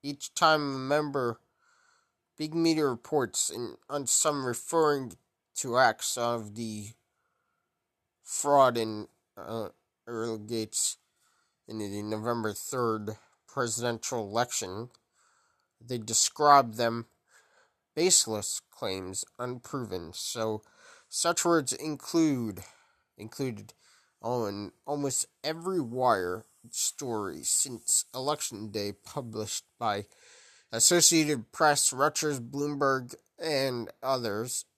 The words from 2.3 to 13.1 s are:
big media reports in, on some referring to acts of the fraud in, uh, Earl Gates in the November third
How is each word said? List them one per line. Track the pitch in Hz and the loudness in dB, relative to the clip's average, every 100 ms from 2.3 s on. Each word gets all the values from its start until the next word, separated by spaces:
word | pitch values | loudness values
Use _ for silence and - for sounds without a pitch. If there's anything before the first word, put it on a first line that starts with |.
| _ | _
big | 156 | -6
media | 160 165 156 147 | 2 2 4 2
reports | 120 - 151 123 - - | 0 -2 0 0 -2 -4
in, | 95 117 64 _ | -4 -10 -12 _
on | 143 127 | -6 0
some | - 160 147 127 | 2 2 0 -2
referring | 120 - 165 156 143 127 - _ _ _ - | -4 0 2 4 2 -2 -12 _ _ _ -8
to | 131 120 | 0 4
acts | 127 107 - - | 4 4 -4 -2
of | 120 117 107 107 | 0 -2 -6 -8
the | 113 107 104 117 _ _ _ _ _ _ _ _ _ _ _ _ | -8 -8 -12 -18 _ _ _ _ _ _ _ _ _ _ _ _
fraud | - - 143 143 131 117 | -10 -4 4 8 8 6
in, | 110 107 107 _ _ - | -2 -4 -10 _ _ -16
uh, | - 113 104 _ _ _ - | -10 -8 -8 _ _ _ -10
Earl | 117 113 113 | -6 -4 -6
Gates | 107 117 107 - - - _ _ _ _ _ _ - | -6 -6 -4 -2 -4 -4 _ _ _ _ _ _ -14
in | 110 | -8
the | 101 101 | -8 -6
November | 104 107 110 117 107 | -4 -4 -2 -2 -2
third | 101 - 131 120 110 104 | -6 -8 -2 0 -2 -4